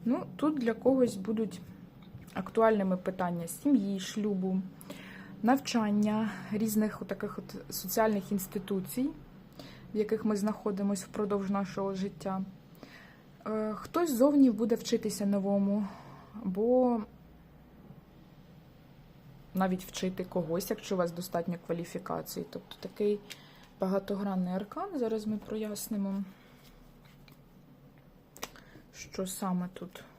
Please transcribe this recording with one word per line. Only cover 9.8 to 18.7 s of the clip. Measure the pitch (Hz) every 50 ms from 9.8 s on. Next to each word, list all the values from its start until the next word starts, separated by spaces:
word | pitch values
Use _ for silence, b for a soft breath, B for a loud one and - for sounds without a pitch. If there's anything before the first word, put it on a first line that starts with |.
| B B -
в | 208
яких | 214 208 220 214 -
ми | 214 214
знаходимось | 202 196 214 208 - - 214 202 190 202 202 202 190 -
впродовж | - - - 214 190 208 202 196 190
нашого | 202 196 202 190 - 202 196 196 196
життя. | 190 190 202 - - - 196 190 190 190 196 - - - B B B B B B B B B B B B B B B -
Е, | 208 220 220 214 214 214
хтось | - - - - 330 349 330
з | 269 214
овнів | 254 294 294 285 269 254 220
буде | 202 233 220 233
вчитися | 233 - - 240 226 - 220 190 - 208
новому, | 202 202 202 190 196 202 202 196 196 202 214 208 196 B B B B B B B B B 214 -
або | 196 185 196 220 240 247 254 254 247 240 226 208 - - - - - - - - - - - - - - - - - - - - - - - - - - - - - - - - -